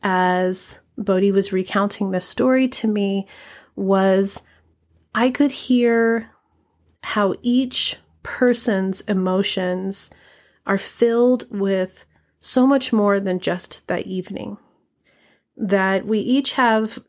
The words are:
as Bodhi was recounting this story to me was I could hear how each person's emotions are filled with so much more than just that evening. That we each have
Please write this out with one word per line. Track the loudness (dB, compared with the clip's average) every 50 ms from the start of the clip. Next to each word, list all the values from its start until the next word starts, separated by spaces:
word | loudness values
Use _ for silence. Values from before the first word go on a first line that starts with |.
as | -4 0 0 2 2 2 2 0 0 -2 -2 -4 -6 -8 -10 -12 _ _ _
Bodhi | -6 -2 0 2 2 2 4
was | 2 2 0 0
recounting | -2 -4 -4 -2 -2 -2 -2 -2 -2 -4 -4 -2
this | -2 -4 -4
story | -4 -2 0 2 2 4 2 2 0
to | -2 -2 -2 -2
me | 0 0 0 0 -2 -4 -4 -8 -16 -20 -20 -20 -20 -20 -20 _ _
was | -4 0 2 2 4 4 4 4 2 2 0 -4 -8 -10 _ _ _ _ _ _ _ _ _ _ _ _ _ -2
I | 0 0 0
could | 2 2 2 2
hear | 2 -4 -2 0 2 2 4 4 2 2 2 2 0 -2 -4 -10 _ _ _ _ _ _ _ _ _ _ _ _ _ _
how | -12 -4 -2 0 0 0 0 -2
each | 0 2 2 2 2 0 -4 -4 -4 -4 -6 -10 _ _ _ _
person's | -14 -12 0 2 2 4 4 2 0 0 0 0 0 -2 -4 -6
emotions | -4 -2 -2 0 0 0 0 0 0 0 -2 -2 -2 -2 -4 -4 -4 -6 -6 -8 -10 -10 -14 _ _ _ _ _ _ _ _ _ _
are | -2 -2 -2
filled | -2 -8 -2 0 2 2 4 4 4 4 2 0 -2 -8
with | -6 -4 -2 0 0 -2 -2 -4 -8 -18 -20 _ _ _ _ _ _ _
so | -8 -2 2 4 4
much | 4 4 2 2 0
more | 0 2 2 2 2 0
than | 0 -2 -2 -2
just | -2 -4 -4 -4 -6 -12 -14 -16 _
that | -6 -6 -6 -6
evening. | -6 -8 -8 -8 -8 -10 -10 -10 -10 -12 -14 _ _ _ _ _ _ _ _ _ _ _ _ _ _ _ _ _ _ _
That | -8 -2 0 0 2 2 2 0 -2 0
we | 0 -2 0
each | 2 2 0 0 0 -2
have | 0 2 2 4 4 2 0 -2 -6 -12 -18